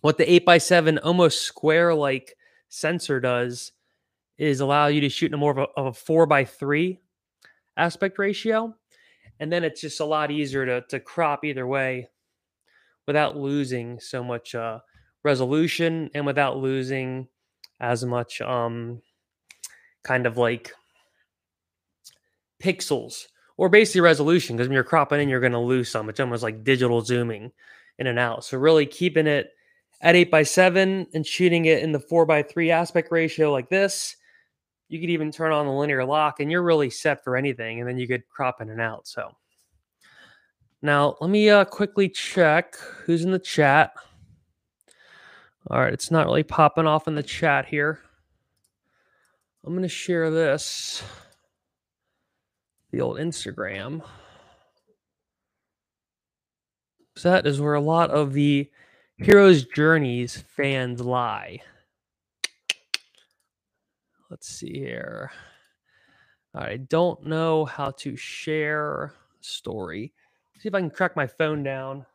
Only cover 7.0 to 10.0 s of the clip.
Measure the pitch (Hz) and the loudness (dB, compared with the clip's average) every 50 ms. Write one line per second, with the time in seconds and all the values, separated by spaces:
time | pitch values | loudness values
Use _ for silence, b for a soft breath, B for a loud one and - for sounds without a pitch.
7 | _ _ _ _ _ _ _ _ b b b b b b b - 160 170 170 - | _ _ _ _ _ _ _ _ b b b b b b b -2 -2 -2 -2 -4
8 | 202 196 190 - 202 196 202 196 - 226 220 220 226 226 220 _ _ _ b b | -6 -6 -4 -2 -2 -2 -2 -4 -2 -2 -2 -2 -2 -4 -12 _ _ _ b b
9 | b b b b b b b b 151 151 170 170 170 160 156 - - 151 - - | b b b b b b b b -6 -4 -2 -2 -2 -2 -4 -6 -12 -12 -6 -6